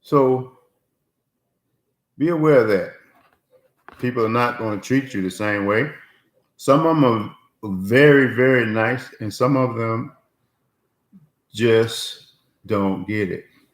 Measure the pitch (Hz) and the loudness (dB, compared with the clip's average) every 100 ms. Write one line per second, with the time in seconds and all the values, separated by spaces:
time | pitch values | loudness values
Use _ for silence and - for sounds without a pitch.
0 | - 147 131 127 127 _ _ _ _ _ | 0 2 2 0 -4 _ _ _ _ _
1 | _ _ _ _ _ _ _ _ _ _ | _ _ _ _ _ _ _ _ _ _
2 | _ - 151 170 156 143 110 98 87 - | _ -4 -2 2 4 4 4 0 -2 -12
3 | _ _ _ _ _ _ _ _ - - | _ _ _ _ _ _ _ _ -20 -8
4 | 123 120 110 117 120 113 110 104 - 135 | -6 -2 -2 0 0 -2 -6 -6 -2 -2
5 | 131 98 92 92 107 104 101 107 143 - | -2 -6 -6 -4 -4 -2 0 0 -2 -8
6 | - _ _ _ _ _ - 143 165 160 | -20 _ _ _ _ _ 0 2 2 2
7 | 131 113 101 - _ _ 107 95 95 120 | 2 2 -4 -14 _ _ -10 -8 0 4
8 | 147 139 131 117 127 127 113 110 113 127 | 6 6 2 2 2 2 0 -2 -2 -4
9 | - - 107 - 127 135 127 113 113 113 | -10 -12 -12 -2 0 0 0 -2 -4 -4
10 | - _ _ _ _ _ _ _ _ _ | -8 _ _ _ _ _ _ _ _ _
11 | _ - _ _ _ - 117 113 113 - | _ -20 _ _ _ -4 2 2 2 -4
12 | - - _ _ _ _ - 107 98 92 | -12 -14 _ _ _ _ -6 -2 -2 -4
13 | 95 107 95 85 - _ _ | -6 -4 -4 -6 -12 _ _